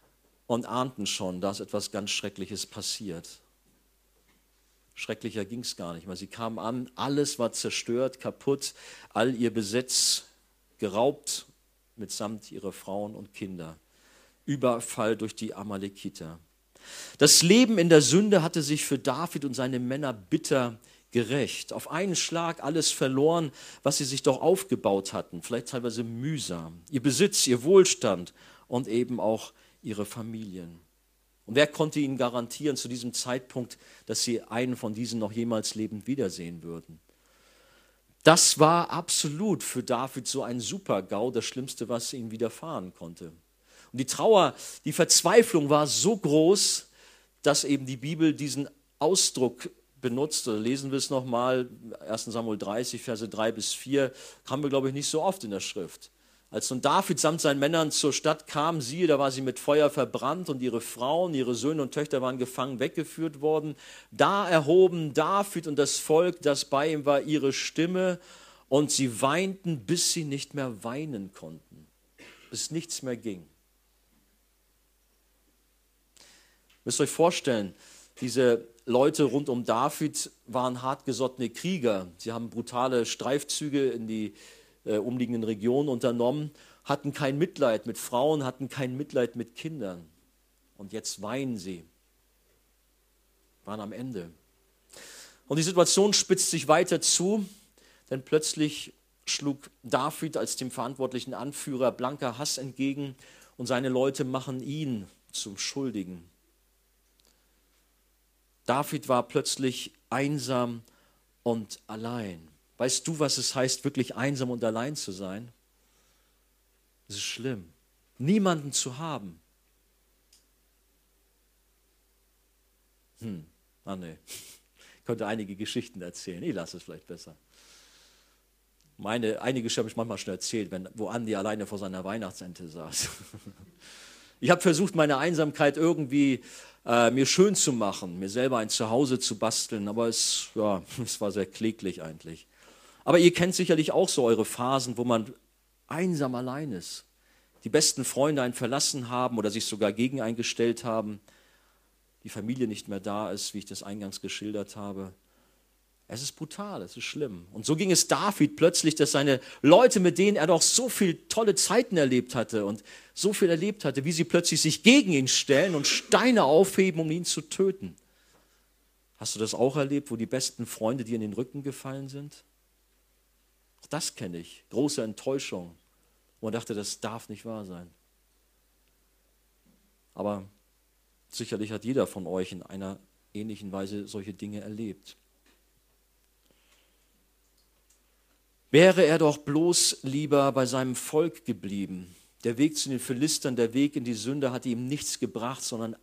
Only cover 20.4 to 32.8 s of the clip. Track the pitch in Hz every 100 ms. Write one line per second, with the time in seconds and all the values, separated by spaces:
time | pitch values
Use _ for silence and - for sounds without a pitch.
20.4 | - 139 120 113 - - _ 117 110 139
21.4 | 107 - - 107 - 156 196 165 - 165
22.4 | 170 165 135 160 147 - 135 131 151 170
23.4 | 151 - - - - 147 135 135 151 131
24.4 | 156 190 - 107 107 98 95 95 - 87
25.4 | - 117 123 131 120 110 117 117 139 151
26.4 | 104 87 80 85 - 135 139 123 202 -
27.4 | - 120 135 190 180 - 117 90 87 -
28.4 | - - - 123 117 113 120 117 101 110
29.4 | - _ _ _ 139 104 101 120 110 113
30.4 | 107 92 85 85 _ _ _ _ _ _
31.4 | - 131 147 147 156 147 139 131 123 120
32.4 | 120 - 147 127